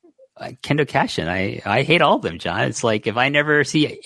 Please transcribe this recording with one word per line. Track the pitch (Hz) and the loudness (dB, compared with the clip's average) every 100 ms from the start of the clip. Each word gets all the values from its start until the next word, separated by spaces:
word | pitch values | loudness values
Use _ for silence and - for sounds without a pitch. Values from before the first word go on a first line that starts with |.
| 339 _ - - | _ _ -20 -16
Uh, | - 127 | -16 -12
Kendo | - 147 | -2 0
Kashin. | 139 139 220 - 82 | 2 0 0 -2 -4
I, | 92 98 117 | -2 -4 -6
I | 101 113 | -2 0
hate | 135 170 | 2 4
all | 151 220 | 4 2
of | |
them, | 92 85 | -2 -6
John. | 87 95 | -4 -2
It's | 127 113 | -2 0
like, | 117 107 110 | 0 0 -2
if | 110 | 0
I | 135 | 2
never | 147 151 147 | 2 2 0
see | 135 156 135 - | 2 0 0 -2